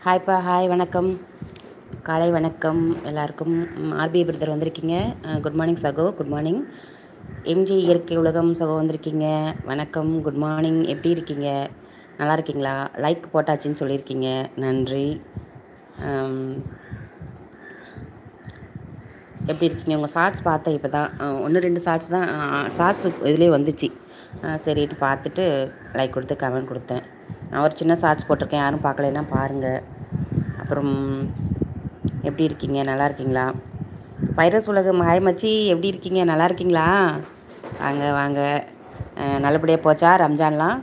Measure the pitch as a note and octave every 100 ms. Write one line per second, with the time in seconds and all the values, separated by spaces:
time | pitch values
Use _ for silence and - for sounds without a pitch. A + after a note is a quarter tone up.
0 | F#3 F#3 F#3 F#3+ F3+ F3+ F#3 F3+ F3+ F3+
1 | F#3 F#3 - - - - - - - -
2 | - D#3+ E3+ E3+ D#3+ D#3+ D#3+ E3 E3 E3+
3 | - D3+ D3+ D#3 D#3+ E3 E3+ - D#3 D3+
4 | D#3+ F3 E3+ D#3 D#3 D3+ D#3+ D#3 D#3+ E3+
5 | G#3+ A#3+ E3 D#3 D3+ D3+ E3 E3+ D3+ C#3+
6 | E3+ G3 C#3+ D3 D#3 G#3 - - - -
7 | - - - - - E3+ F#3+ G3 F3 F3
8 | E3+ E3+ E3 E3 E3+ E3 D#3+ D#3 D#3 D#3
9 | D#3 D#3 D3+ D#3 D#3 - - C#3 D3+ E3
10 | D#3 D#3+ D#3 C#3+ D3+ D#3 D#3+ D#3+ D#3+ C#3+
11 | E3 E3+ E3 C#3+ C#3+ C#3 C#3 - - -
12 | - - D3 D#3 D#3+ C#3 C3+ C3+ C#3 -
13 | C#3+ E3+ - D#3+ D3+ D3+ D3+ D3 C#3 C3+
14 | C3+ C3 C3 C3 C3+ - C3 C3 B2+ C3+
15 | C#3+ - - - - - - - - -
16 | - C#3 C3+ C3 C3 C3+ - - - -
17 | - - - - - - - - - -
18 | - - - - - - - - - -
19 | - - - - - D#3 E3 D3+ - D3+
20 | D3 E3+ F3+ F#3+ F3 D#3 D#3+ D3+ C#3 D3
21 | D3 - C#3+ C#3 C#3+ F3 F3+ E3+ F3 E3
22 | E3 F3+ F3 D3+ D3 C#3+ C#3 - E3+ G3+
23 | F#3+ D#3+ C#3 D#3 E3+ D3 C#3+ - C#3+ -
24 | - - - - - D#3 D#3+ D3+ D3 -
25 | C3+ C3+ D3 D3+ F#3 C#3 C3+ - - -
26 | C3 C3+ B2+ C#3+ C3 B2+ C3 B2 - B2
27 | - - - - - C3 D3+ - D#3+ E3
28 | E3+ D3+ - D3 C3+ D3 C#3 C#3 C#3+ C3+
29 | C#3+ C#3 D3 C3+ C3+ C3+ C3 C3 - -
30 | - - - - - - - C#3+ C#3+ C#3
31 | C#3 C3+ C3+ - - - - - - -
32 | - - D3+ D3 D#3+ D3 - C#3 C#3 C3+
33 | C#3+ C#3+ C3 C3 C3 C3 - - - -
34 | - - - - E3 G#3+ G#3+ G3+ F#3+ F3+
35 | E3+ F3 F#3+ F3+ A3 A3 G#3 E3+ E3+ F3+
36 | F#3 F#3 F3 D#3 F3 F3+ F3+ E3+ D#3+ G3
37 | F3+ D3+ D3+ - - - - - - C#3+
38 | C#3+ C#3+ C#3+ C#3+ C#3+ C#3+ - - - -
39 | - - C#3 C#3 C#3 D#3 D#3+ D#3+ D#3+ D#3
40 | E3+ F3+ D#3 D3 D#3 D3+ D#3+ B3+